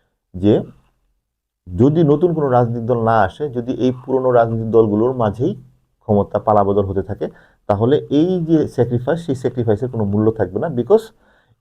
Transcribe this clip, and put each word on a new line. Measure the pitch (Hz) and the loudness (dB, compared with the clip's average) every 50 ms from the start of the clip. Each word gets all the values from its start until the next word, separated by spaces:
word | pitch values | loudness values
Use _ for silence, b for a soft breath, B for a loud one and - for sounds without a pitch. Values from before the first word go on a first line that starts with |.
| _ _ _ _ _ _ - | _ _ _ _ _ _ -8
যে | 87 92 104 120 185 - - - _ _ _ _ _ _ _ _ _ _ _ _ _ _ _ _ _ _ | -2 0 2 2 2 0 -4 -14 _ _ _ _ _ _ _ _ _ _ _ _ _ _ _ _ _ _
যদি | 90 90 90 117 143 156 170 165 | -6 -2 2 2 2 4 2 2
নতুন | 143 147 147 175 175 165 | 2 2 2 2 0 0
কোনো | 160 147 135 | 0 -2 0
রাজনৈতিক | 123 120 123 113 117 120 113 | 2 2 2 0 -2 -4 -4
দল | 113 123 117 113 | -2 -2 0 0
না | 113 113 110 98 | 0 2 2 0
আসে, | 90 - - 151 147 120 | 0 -2 -6 -8 -6 -6
যদি | 123 117 123 123 - 120 | -6 -6 -6 -4 -2 -2
এই | 127 127 127 | -2 -2 -4
পুরনো | - 131 131 131 127 127 | -4 -4 -2 0 0 2
রাজনৈতিক | 123 120 117 113 113 113 113 113 | 4 4 4 2 0 -4 -2 2
দলগুলোর | 104 113 113 104 101 104 113 127 131 123 | 4 4 4 4 2 2 0 0 0 0
মাঝেই | 113 104 95 113 131 180 214 - - _ _ _ _ _ _ _ | -2 -2 -2 -2 -4 -4 -4 -6 -12 _ _ _ _ _ _ _
ক্ষমতা | _ - 107 101 98 - - 104 - | _ 0 0 2 2 0 -2 -2 0
পালাবদল | 113 107 104 101 98 101 104 101 95 | 2 2 4 2 2 2 0 0 0
হতে | 92 98 | -2 -4
থাকে, | 92 - 101 - - - - b b b b b b - | -4 -6 -6 -8 -8 -10 -10 b b b b b b -2
তাহলে | 104 101 117 123 147 - - - | -2 0 2 2 2 0 0 0
এই | 135 147 160 185 185 180 165 156 | 0 0 2 0 0 -2 0 2
যে | 165 151 - - | 2 2 2 0
স্যাক্রিফাইস, | - - 117 123 123 120 - - 165 165 165 | -2 -2 -2 0 -2 -2 -2 -2 -4 -4 -4
সেই | - 135 - | -6 -6 -4
স্যাক্রিফাইসের | - 127 123 127 113 113 104 101 131 123 | -4 -4 -4 -2 -2 0 -2 -2 -2 -6
কোনো | 127 113 104 | -6 -4 -4
মূল্য | 101 101 104 107 110 110 - | -2 0 0 2 0 0 0
থাকবে | 101 90 92 107 | -2 -4 -4 -4
না। | 147 170 131 | -4 -4 -4
Because | 120 117 120 202 220 - - _ _ _ _ _ _ _ _ _ _ | -4 0 2 2 2 2 -2 _ _ _ _ _ _ _ _ _ _